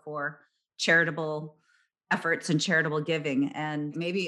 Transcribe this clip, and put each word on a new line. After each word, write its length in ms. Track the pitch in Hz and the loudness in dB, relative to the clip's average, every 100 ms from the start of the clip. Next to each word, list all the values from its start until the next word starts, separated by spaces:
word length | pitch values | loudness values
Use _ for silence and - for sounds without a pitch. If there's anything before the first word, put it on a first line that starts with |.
for 380 | - 151 143 147 _ _ _ - | -10 -6 -6 -6 _ _ _ -4
charitable 800 | - 170 165 156 156 151 156 - _ _ _ _ _ | 4 6 4 0 -2 -4 -6 -14 _ _ _ _ _
efforts 360 | 180 165 165 - | -2 0 -2 2
and 100 | 160 - | 0 4
charitable 340 | 165 160 151 151 | 2 2 0 0
giving. 260 | 160 151 135 143 - 151 | -2 0 0 0 -2 -4
And 280 | 151 147 156 | -4 -4 -4
maybe 280 | 170 190 | -4 -2